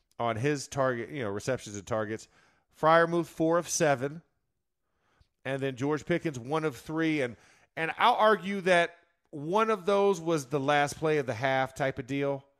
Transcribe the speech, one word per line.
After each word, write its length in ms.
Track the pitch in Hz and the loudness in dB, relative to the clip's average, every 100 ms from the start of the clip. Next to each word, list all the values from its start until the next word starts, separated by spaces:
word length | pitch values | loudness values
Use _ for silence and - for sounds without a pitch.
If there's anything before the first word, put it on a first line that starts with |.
| _ - | _ -4
on 160 | 117 110 | -2 0
his 320 | 139 143 - | 0 -2 -4
target, 420 | 143 131 120 110 | -2 0 0 -6
you 120 | 147 | -6
know, 40 | 110 | -6
receptions 440 | 101 - 123 - 104 | -4 -4 -4 -6 -12
and 100 | 90 | -4
targets. 420 | 110 107 110 - _ _ _ _ - | -4 -2 -6 -10 _ _ _ _ 0
Freiermuth, 460 | 156 165 170 170 165 | 4 6 4 0 -2
four 320 | - 160 170 | -2 2 2
of 100 | 160 | 0
seven. 540 | - 160 135 139 165 - _ _ _ _ _ _ _ _ _ _ _ | 0 2 2 -2 -8 -18 _ _ _ _ _ _ _ _ _ _ _
And 160 | 131 135 | -8 -4
then 160 | 135 127 | -4 -2
George 280 | 139 151 | -2 -2
Pickens, 340 | - 170 165 127 | -2 -2 -2 -8
one 260 | 117 156 | -4 -2
of 120 | 156 120 | -2 -6
three. 440 | - 160 160 151 | -8 -2 0 0
And, 160 | 123 107 _ _ _ - | -2 -6 _ _ _ -6
and 160 | 160 - | -6 2
I'll 160 | 220 | 2
argue 460 | 247 214 208 180 202 | 4 4 4 0 -2
that 340 | 180 175 170 - _ _ _ | 4 4 4 -4 _ _ _
one 400 | 151 147 202 220 | -10 -2 0 2
of 160 | 214 170 | 0 2
those 340 | 202 202 180 | 2 4 0
was 260 | 165 160 131 | 0 -2 0
the 120 | 143 | -2
last 380 | 135 147 143 - | 2 2 2 0
play 200 | 156 151 | 0 0
of 80 | 123 | 0
the 80 | |
half 400 | 110 135 131 131 | -2 0 0 -2
type 240 | - 135 131 | -2 -4 -4
of 80 | 120 | -4
deal. 380 | 139 139 139 - _ | -2 -2 -4 -8 _